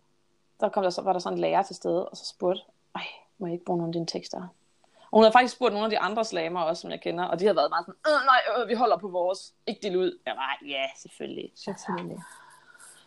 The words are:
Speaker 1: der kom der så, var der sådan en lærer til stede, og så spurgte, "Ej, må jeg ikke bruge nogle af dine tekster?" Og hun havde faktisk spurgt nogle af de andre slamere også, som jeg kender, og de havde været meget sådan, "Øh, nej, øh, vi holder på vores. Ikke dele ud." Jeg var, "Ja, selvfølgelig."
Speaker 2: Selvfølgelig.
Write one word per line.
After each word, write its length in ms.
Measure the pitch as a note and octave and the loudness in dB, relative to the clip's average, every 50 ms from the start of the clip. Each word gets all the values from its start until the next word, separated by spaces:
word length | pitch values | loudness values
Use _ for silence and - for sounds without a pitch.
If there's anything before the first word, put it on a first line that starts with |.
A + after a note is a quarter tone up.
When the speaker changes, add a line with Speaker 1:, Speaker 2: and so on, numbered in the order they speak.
| _ _ _ _ _ _ _ _ _ _ _ - | _ _ _ _ _ _ _ _ _ _ _ -4
Speaker 1:
der 80 | G#3+ G3+ | -2 -2
kom 140 | - G#3+ | 0 0
der 80 | F#3+ F3+ | 0 0
så, 120 | F3 - | 0 0
var 100 | - G3 | 0 0
der 80 | F#3 F3+ | 0 0
sådan 180 | F3 F#3+ F#3 F3 | -2 -4 -2 -2
en 20 | |
lærer 220 | E3+ E3 E3 F3 | 0 2 2 2
til 140 | G3 - F3+ | 0 -2 -4
stede, 320 | - - F3+ E3+ F3 - - | -6 -2 -2 0 0 -2 -4
og 80 | - | -8
så 80 | - - | -12 -14
spurgte, 360 | - - - F#3+ F3+ F#3 G3+ - _ _ _ _ _ - | -14 -8 -4 -2 -2 -2 -2 -6 _ _ _ _ _ -12
"Ej, 80 | - - - - - - _ _ - | -12 -12 -12 -14 -16 -20 _ _ -10
må 80 | G3+ | -8
jeg 60 | E3+ | -6
ikke 120 | E3+ F3 - | -8 -6 -4
bruge 140 | - F3+ E3+ | -4 -2 -2
nogle 100 | E3+ E3 | -2 -2
af 40 | |
dine 140 | E3+ E3+ E3 | -4 -4 -4
tekster?" 320 | E3 - F3+ F3 - - - F#3 F3+ - _ _ _ _ _ _ _ _ _ - - | -6 -6 -8 -10 -10 -10 -10 -10 -12 -16 _ _ _ _ _ _ _ _ _ -4 2
Og 80 | - G#3+ | 6 8
hun 40 | |
havde 100 | A3 A3 | 8 10
faktisk 220 | G#3+ B3 B3+ A#3 - | 10 8 6 6 2
spurgt 180 | - B3+ A3+ | 0 0 0
nogle 120 | G3+ G#3 G#3+ | 2 0 0
af 60 | A3 | 0
de 80 | G#3 - | 0 0
andre 260 | - F#3 G#3+ A#3 A3 | 0 0 -2 -2 -4
slamere 420 | A3 F#3+ E3+ D#3+ E3 F3 F3+ D#3 | -2 -2 -4 -2 -2 -2 -2 -2
også, 140 | D#3 E3 - | -2 -2 -4
som 100 | - F3 | -6 -8
jeg 100 | D#3+ E3 | -10 -6
kender, 240 | - F3 E3 F3 F3+ | -4 -4 -4 -2 -2
og 140 | F3 E3+ E3+ | -2 -2 2
de 40 | F#3 | 2
havde 120 | G#3+ F#3 | 2 4
været 140 | F3 D3 D#3+ | 4 2 2
meget 140 | E3 E3 - | 0 -2 -4
sådan, 140 | - F3+ _ - | -6 -10 _ 0
"Øh, 200 | D#4 D4+ C#4 B3+ | 2 2 4 6
nej, 360 | C4+ B3+ A#3+ - G3 G#3 B3 | 6 6 6 4 2 0 -2
øh, 60 | A#3 F#3 | -2 -2
vi 60 | B3 | 0
holder 220 | A3 B3+ A3 F#3 | 2 2 2 2
på 120 | E3+ G#3 G3 | 2 0 -4
vores. 460 | F3+ F3+ F3 F3+ F#3+ - - - _ _ _ | -4 -2 -2 -2 -2 -4 -8 -16 _ _ _
Ikke 140 | - A3 - | -8 -8 -6
dele 160 | - G#3 F3+ F#3 | -4 -2 0 0
ud." 200 | F#3 F3 - - - | 0 0 -2 -4 -8
Jeg 80 | B2+ A2+ | -8 -6
var, 220 | B2 C3+ C3 C#3 - D3 | -4 -4 -6 -6 -6 -8
"Ja, 160 | C#3+ C#3+ C3+ C3+ - - | -8 -6 -4 -4 -6 -8
selvfølgelig." 560 | - - E3+ - - D3+ C3+ - - - - _ | -12 -20 -20 -16 -14 -12 -10 -10 -10 -12 -12 _
Speaker 2:
Selvfølgelig. 640 | - - G#3 F#3+ - - - F#3 F3 F3 E3+ F3 F3 E3+ - - - - - - - _ - - - - - - - _ | -14 -12 -12 -12 -10 -10 -8 -8 -8 -8 -10 -12 -14 -16 -18 -20 -20 -20 -20 -20 -20 _ -20 -20 -20 -20 -20 -20 -20 _